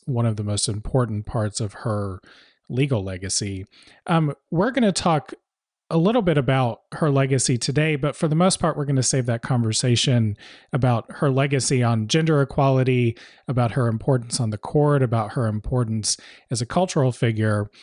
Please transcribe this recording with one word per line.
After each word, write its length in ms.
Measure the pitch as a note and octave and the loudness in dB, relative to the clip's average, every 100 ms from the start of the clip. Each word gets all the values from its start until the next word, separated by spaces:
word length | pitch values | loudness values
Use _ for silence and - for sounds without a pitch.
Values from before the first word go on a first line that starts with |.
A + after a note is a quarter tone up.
one 220 | - A#2+ A#2 | -4 0 0
of 100 | G#2+ | 0
the 80 | |
most 240 | G#2 G#2 - | -2 -2 -2
important 560 | G#2 - C3 A#2+ G#2+ | -4 -2 -2 0 -4
parts 340 | G#2+ A#2+ G#2+ - | -4 -4 -4 -4
of 140 | G#2+ | -8
her 480 | - - G#2 G2+ F#2 - - _ _ - | -6 -4 -4 -4 -10 -16 -20 _ _ -8
legal 340 | A#2+ C#3+ A#2 | -2 0 -2
legacy. 640 | F#2+ F#2 F#2+ - G#2 F#2+ G2 _ - - - | -2 -8 -6 -4 -4 -8 -12 _ -20 -16 -2
Um, 280 | E3 D3+ - _ | 0 0 -4 _
we're 220 | E3 A3 | -2 0
gonna 200 | C4 A3 | 2 2
talk 400 | - F3+ D#3 - - _ _ _ _ - | 2 0 0 -2 -14 _ _ _ _ -4
a 80 | E3 | 0
little 240 | F3 A#3+ | 2 2
bit 160 | F3+ D3 | 2 2
about 440 | B2+ C3+ B2 A2 _ | 2 2 0 -4 _
her 180 | - D#3 | -2 0
legacy 480 | C3+ C3+ C3+ - B2 | 2 2 0 0 0
today, 380 | - C3+ D#3 D3 | 0 0 0 0
but 180 | C#3+ | -4
for 140 | - D#3+ | -2 0
the 80 | D#3 | 2
most 240 | F#3 - | 2 2
part, 160 | E3+ D3 | -2 -2
we're 80 | |
gonna 180 | C#3 C3+ | 0 0
save 240 | B2 C#3 B2 | 0 0 0
that 160 | A#2 | -2
conversation 920 | - B2+ A2+ A2 B2+ A#2 - A#2+ A2 G2+ - - _ | 0 0 0 0 2 2 2 2 2 -2 -12 -20 _
about 320 | C#3 B2 A#2 - - | -2 0 0 -4 -2
her 140 | D3 | 0
legacy 520 | C3 C#3+ C3+ A2+ C3+ | 2 0 0 0 0
on 240 | A#2 A2+ G#2+ | 2 0 0
gender 340 | D#3+ D#3+ D3+ | 0 2 2
equality, 760 | C3+ - C3+ C3 B2+ B2+ A#2+ A#2 - - - | 2 2 2 4 2 2 2 -2 -12 -14 -4
about 240 | B2 A#2+ | 0 0
her 160 | C3+ A#2 | 0 0
importance 500 | A2 - C3 A#2+ - | 0 0 0 0 -4
on 120 | A2+ | -4
the 80 | G#2+ | -4
court, 440 | - D3+ D3 C#3+ | -2 2 4 2
about 300 | B2+ A2+ G#2 | 2 0 -2
her 140 | - A2+ | -2 -2
importance 680 | G#2+ - B2+ A2+ A2 G#2 - - - _ | -2 -2 -2 0 -2 -4 -6 -10 -20 _
as 120 | A2+ | -6
a 40 | A#2+ | -2
cultural 440 | F3 F3+ E3 B2+ | 0 0 2 0
figure. 580 | - A#2+ A2 A2 G#2 G#2 - | 2 0 2 0 0 -2 -10